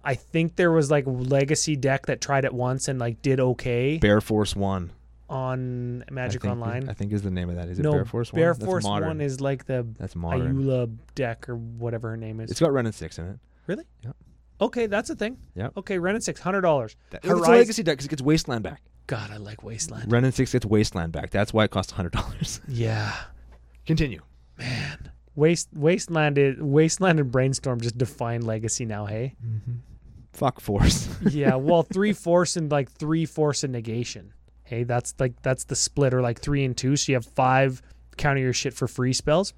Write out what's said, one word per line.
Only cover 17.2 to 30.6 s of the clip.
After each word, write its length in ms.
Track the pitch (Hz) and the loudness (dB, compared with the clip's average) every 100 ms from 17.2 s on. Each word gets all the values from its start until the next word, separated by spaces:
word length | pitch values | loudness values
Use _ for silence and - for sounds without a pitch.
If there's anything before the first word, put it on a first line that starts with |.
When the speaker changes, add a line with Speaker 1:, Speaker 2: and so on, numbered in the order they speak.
Speaker 2:
it's 20 | 170 | 0
a 40 | 208 | 2
Speaker 1:
Horizon 200 | - 233 | 8 8
Speaker 2:
Legacy 260 | 233 220 | 8 4
deck 160 | 170 139 | 0 -2
'cause 80 | 139 | -4
it 40 | |
gets 120 | 147 | -2
Wasteland 400 | 131 156 - 120 | 2 2 2 -4
back. 200 | 92 - _ - - | -4 -10 _ -20 -8
Speaker 1:
God, 240 | 120 101 | -8 -8
I 60 | 104 | -12
like 260 | 101 107 | -14 -14
Wasteland. 480 | - 110 - 110 110 | -12 -10 -8 -8 2
Speaker 2:
Wrenn 120 | 117 | 4
and 120 | 131 127 | 4 2
Six 160 | 127 | 2
gets 160 | 127 104 | 2 4
Wasteland 460 | 104 110 - 82 | 4 4 0 -4
back. 180 | 80 - | -6 -4
That's 200 | 101 104 | -2 2
why 120 | 110 | 2
it 80 | 107 | 2
costs 200 | 98 92 | 2 -4
a 40 | - | -4
hundred 160 | 87 | -4
dollars. 500 | - - - - - | -4 -6 -6 -8 -8
<laughs> 40 | - | -8
Speaker 1:
Yeah. 440 | 120 113 110 104 - - - - - - - - | -4 -2 -2 -4 -6 -12 -18 -20 -20 -20 -20 -2
Speaker 2:
Continue. 340 | 160 151 87 - _ _ - | 0 0 -4 -14 _ _ -12
Speaker 1:
Man. 500 | 127 123 147 147 - - _ 147 | -6 -6 -6 -10 -16 -20 _ 2
Waste, 340 | 151 170 - | 2 2 -2
Wasteland 640 | - 147 180 - 165 151 143 | 0 2 2 0 2 2 4
is, 220 | 139 131 | 4 2
Wasteland 580 | 151 139 160 - 190 160 | 2 4 4 4 2 2
and 120 | 135 | 2
Brainstorm 500 | 127 131 131 - 120 | 2 0 0 -2 -2
just 160 | 117 117 | -4 -2
define 460 | 123 - 117 117 | -4 -4 -6 -4
Legacy 420 | 113 110 110 - 117 | -4 -4 -4 -4 -4
now, 220 | 104 104 | -6 -6
hey? 260 | 107 131 - 113 | -4 -6 -8 -6
Speaker 2:
Mm-hmm. 280 | 110 123 120 - - - - - | -6 -6 -10 -12 -20 -20 -20 -20
Fuck 280 | - 127 - | -2 -2 -2